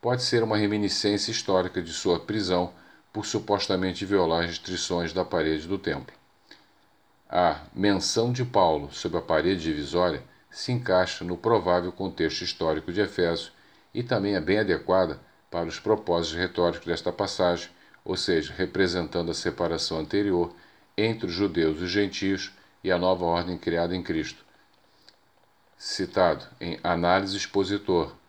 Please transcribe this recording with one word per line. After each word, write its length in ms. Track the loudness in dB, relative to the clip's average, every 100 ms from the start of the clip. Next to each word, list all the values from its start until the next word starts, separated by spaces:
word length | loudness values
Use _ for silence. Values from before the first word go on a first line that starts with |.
pode 220 | 0 0
ser 200 | 2 2
uma 140 | 2 2
reminiscência 720 | 2 2 0 0 0 0 -2
histórica 520 | -4 2 2 2 -2
de 100 | -6
sua 280 | -4 0 0
prisão 520 | 0 -4 0 0 0 -6 -20 -20 _
por 140 | -8 -4
supostamente 760 | -4 0 -2 2 0 0 -2
violar 400 | 0 2 4 2
as 60 | 0
restrições 640 | -4 -6 -6 -2 -2 -2
da 120 | -2
parede 420 | -2 0 0 0 -2
do 100 | -4
templo. 380 | -2 -4 -8 -20 _ _ _ -20 _ _ _ _ _ _ _
A 320 | 2 2 2 -8
menção 580 | 0 2 2 0 0 0
de 120 | 0
Paulo 460 | 0 4 4 4 -2
sob 260 | -8 -4 -4
a 40 |
parede 400 | 0 2 2 0
divisória 600 | 0 -4 -2 2 2 0 -8 -20 _
se 200 | -12 -4
encaixa 540 | -4 2 2 2 -2
no 120 | -6 -4
provável 540 | 2 2 4 2 0
contexto 520 | -4 -8 -2 -2 -2
histórico 500 | -6 -4 0 -2 -2
de 80 | -2
Efésios 520 | -2 0 0 0 -6 _ _ _ _
e 100 | -8
também 320 | -2 0 0
é 60 | 0
bem 200 | 2 2
adequada 600 | 2 0 2 2 2 -2 -14 _ _
para 180 | -6 -4
os 120 | -6
propósitos 580 | 0 0 2 0 0 -2
retóricos 480 | -2 2 0 0 -4
desta 260 | -4 -4
passagem, 560 | -4 -4 2 2 2 -4 -18 _ -20
ou 120 | -6 -4
seja, 360 | 0 0 0 -4
representando 720 | -4 2 2 2 -2 -2 -4
a 40 |
separação 680 | -4 -4 -2 -2 -2 -2 -4
anterior 520 | -2 0 2 2 0 -4 -20 _ _ -2
entre 280 | 0 0 -4
os 60 |
judeus 480 | 0 0 2 2 0
e 40 |
os 60 | -2
gentios 600 | 0 0 0 -2 -2 -4 -14 -20 _
e 80 | 0
a 80 | 2
nova 260 | 4 2
ordem 320 | 2 0 0 -4
criada 380 | -2 0 0
em 80 | -2
Cristo. 420 | -2 -4 -4 -8 -20 _ _ _ _ _ -20 _ _ _ _ _ _ _
Citado 680 | -10 -4 -2 4 4 4 -4 -10
em 180 | -8 -4
Análise 540 | -2 2 4 4 2 -4
Expositor 760 | -2 0 0 -2 2 2 2 -6